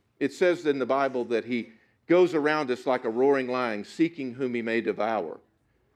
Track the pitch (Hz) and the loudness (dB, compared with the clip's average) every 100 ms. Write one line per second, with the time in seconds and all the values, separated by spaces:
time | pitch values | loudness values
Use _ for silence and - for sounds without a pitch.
0 | _ _ 139 - 185 175 156 139 123 135 | _ _ -4 2 2 2 0 0 0 0
1 | 139 127 113 117 113 123 107 - _ _ | 0 -2 -2 -2 -2 -4 -6 -14 _ _
2 | _ 175 180 160 147 151 139 123 - 127 | _ 4 4 4 0 0 0 -2 0 0
3 | 123 113 135 139 123 127 123 104 101 - | 0 2 4 4 0 -2 -2 -4 -8 -2
4 | 160 165 131 120 131 120 113 117 107 101 | -2 -2 -10 -6 -4 -2 -2 0 0 -2
5 | 107 110 82 - _ _ _ _ _ | 0 -2 -4 -10 _ _ _ _ _